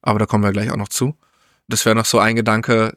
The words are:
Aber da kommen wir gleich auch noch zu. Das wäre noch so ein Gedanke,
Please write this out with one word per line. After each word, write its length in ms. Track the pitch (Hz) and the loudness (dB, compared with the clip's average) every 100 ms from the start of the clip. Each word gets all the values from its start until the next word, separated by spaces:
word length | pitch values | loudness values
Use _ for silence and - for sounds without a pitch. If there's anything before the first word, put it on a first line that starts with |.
Aber 160 | - 107 | -2 0
da 80 | 107 | 0
kommen 180 | 107 | 0
wir 80 | 101 | 0
gleich 180 | 98 104 | -2 -4
auch 60 | 107 | -6
noch 120 | 101 | -6
zu. 280 | - 131 - _ _ _ _ - | -4 -4 -4 _ _ _ _ -6
Das 180 | - 113 | -2 2
wäre 80 | |
noch 100 | 110 | 0
so 140 | 110 113 | 2 2
ein 180 | 107 113 | 2 0
Gedanke, 580 | 113 107 120 113 110 | 0 0 2 0 0